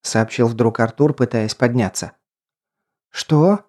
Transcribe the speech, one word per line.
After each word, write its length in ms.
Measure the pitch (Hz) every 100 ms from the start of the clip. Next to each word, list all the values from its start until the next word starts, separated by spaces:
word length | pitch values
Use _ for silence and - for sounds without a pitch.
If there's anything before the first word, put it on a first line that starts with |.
сообщил 460 | - 113 110 - 117
вдруг 320 | 113 113 107
Артур, 340 | 113 - 151
пытаясь 420 | 139 120 117 110 -
подняться. 580 | 123 123 95 - 82 - _ _ _ _ _ _ _ _ _
"Что?" – 500 | - - 151 180 202